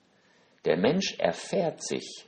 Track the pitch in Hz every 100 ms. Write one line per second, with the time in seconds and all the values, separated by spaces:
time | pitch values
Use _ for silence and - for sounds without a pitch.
0 | _ _ _ _ _ _ 78 82 107 180
1 | 190 - 87 - - 185 170 - - 64
2 | - -